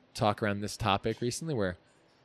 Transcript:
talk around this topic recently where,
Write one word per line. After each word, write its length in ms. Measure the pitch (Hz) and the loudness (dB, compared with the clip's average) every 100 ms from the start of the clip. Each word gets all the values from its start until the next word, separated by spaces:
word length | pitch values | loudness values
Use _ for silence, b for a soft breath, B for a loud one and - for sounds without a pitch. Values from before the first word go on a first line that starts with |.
| _ | _
talk 280 | - 110 101 | 0 2 2
around 180 | 107 101 | 0 0
this 140 | 104 - | -4 -2
topic 440 | 110 98 92 92 | 2 2 0 -2
recently 320 | 123 - 165 | -4 -4 -4
where, 240 | 131 95 90 b b b b | 0 0 -2 b b b b